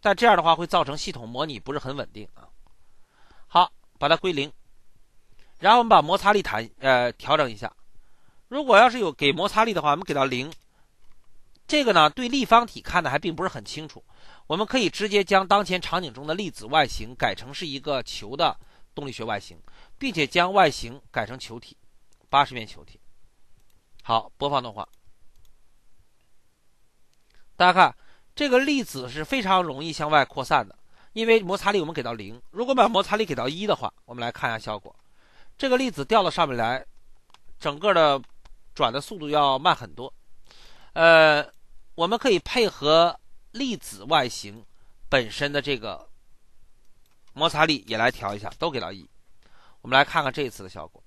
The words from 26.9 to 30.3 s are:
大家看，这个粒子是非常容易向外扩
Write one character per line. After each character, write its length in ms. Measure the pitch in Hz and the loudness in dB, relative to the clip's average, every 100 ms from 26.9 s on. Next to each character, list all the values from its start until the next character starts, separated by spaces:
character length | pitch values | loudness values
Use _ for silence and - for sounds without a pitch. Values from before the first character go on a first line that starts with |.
| _ _ _ _ - - | _ _ _ _ -20 -20
大 120 | - 180 | 2 4
家 60 | |
看， 220 | 180 165 - - - _ | 6 4 2 -20 -20 _
这 140 | - 294 | -6 2
个 100 | 247 | 2
粒 240 | 269 285 | 2 -2
子 240 | 226 135 127 | -4 -8 -10
是 160 | 135 | -10
非 200 | 156 269 | -4 -4
常 200 | 190 190 | 2 0
容 220 | 175 131 | 0 -6
易 80 | 160 | -8
向 180 | 156 151 | -6 2
外 140 | 151 | 2
扩 180 | 135 | 2